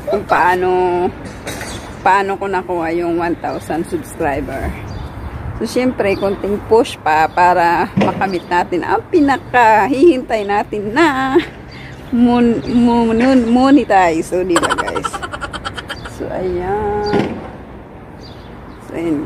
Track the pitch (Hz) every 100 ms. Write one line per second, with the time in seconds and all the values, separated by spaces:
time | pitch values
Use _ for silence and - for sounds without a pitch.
0 | - 208 - 156 165 180 185 185 185 180
1 | 180 - - - - - - - - -
2 | 196 190 196 196 196 185 185 175 165 170
3 | 170 170 175 165 147 139 - 156 175 170
4 | - - 160 139 135 135 135 - - -
5 | - - - - - - 226 247 254 247
6 | 202 180 196 190 190 202 - 220 - -
7 | - 156 156 - 180 180 170 165 185 -
8 | 208 - 196 180 - 175 185 175 - 208
9 | - 359 285 254 - 247 226 214 202 262
10 | 349 254 - 226 202 202 - 214 208 240
11 | 330 262 262 277 - - - - - -
12 | - 233 240 240 240 220 - 240 240 233
13 | 226 226 254 262 226 240 269 277 226 202
14 | 170 160 175 175 185 170 - - - -
15 | - - 359 - - - - - - -
16 | - - - - 370 359 370 415 415 415
17 | 415 415 403 - - - - - - -
18 | - - - - - - - - - -
19 | 170 147